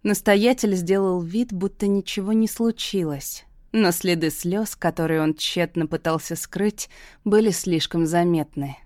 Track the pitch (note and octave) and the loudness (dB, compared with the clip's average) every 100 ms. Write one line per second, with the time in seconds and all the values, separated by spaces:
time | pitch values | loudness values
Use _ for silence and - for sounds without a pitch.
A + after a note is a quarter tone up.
0 | G#3 G3+ - G3+ A#3 B3+ G#3+ F#3 E3+ G3 | 0 0 4 4 4 2 2 0 2 2
1 | G3 F3+ E3 G#3 A#3+ F#3 F#3+ - G3+ G3 | 2 0 -2 -4 -4 -4 -6 -2 0 0
2 | F#3+ - G3 A3 A3 - A3+ A3+ - G3 | -2 -6 0 0 0 0 -2 -2 -4 -2
3 | D#3+ C#3+ - - - - - A3 F#3+ F3 | -2 -4 -10 -14 -18 -20 -4 2 2 2
4 | F#3 E3+ D#3+ - F3 G3 A3 - F3 E3 | 0 0 0 -2 -4 -2 -4 -2 -2 0
5 | D#3+ D#3+ D#3 D#3 - F3+ E3+ E3+ D#3 D#3+ | 0 2 0 -2 -4 -2 -2 -2 -2 -2
6 | E3 D#3+ - E3 - F#3 G#3 G#3 - - | -2 -2 -4 -10 -8 -2 -2 -2 -16 -16
7 | - - G#3+ G#3 A3+ E3+ F#3 E3 - E3 | -20 -8 2 4 4 0 0 -2 0 -2
8 | E3 F3 F3 E3 D3 - C#3 C3+ | 0 2 2 0 -2 -8 -10 -12